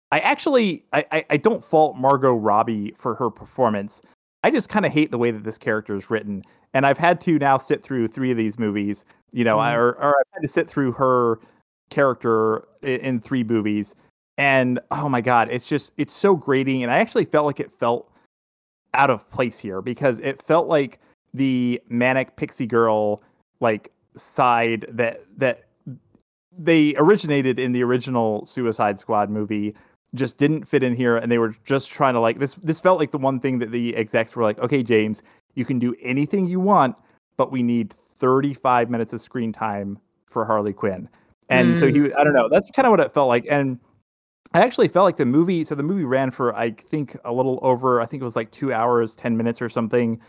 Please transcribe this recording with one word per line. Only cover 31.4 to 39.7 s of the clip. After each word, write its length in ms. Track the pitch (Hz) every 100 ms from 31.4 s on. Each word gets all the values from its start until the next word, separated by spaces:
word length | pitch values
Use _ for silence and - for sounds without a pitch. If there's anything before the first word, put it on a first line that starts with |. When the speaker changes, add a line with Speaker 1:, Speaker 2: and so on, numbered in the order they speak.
| 113 107
Speaker 1:
just 260 | - 139 -
trying 240 | - 135
to, 60 | 120
like, 180 | 113 120
this, 140 | 139
this 260 | - 160 160
felt 180 | 185 185
like 120 | 147
the 60 | 147
one 200 | 135 131
thing 180 | 135 127
that 100 | 110
the 240 | 120 120 113
execs 380 | 110 117 113
were 80 | 120
like, 160 | 107 104
"Okay, 240 | 127 139
James, 400 | 117 113 110 107 _ _ _
you 100 | -
can 140 | 123 127
do 160 | 123 -
anything 440 | 123 131 147 202 180
you 100 | 185
want, 360 | 190 190 131 - _ _ _ -
but 160 | 123
we 100 | 131
need 300 | 120 120 107
thirty-five 960 | - - - 131 131 143 131 131 123 120
minutes 220 | 117 113
of 80 | 117
screen 300 | - 131 113
time 460 | 104 110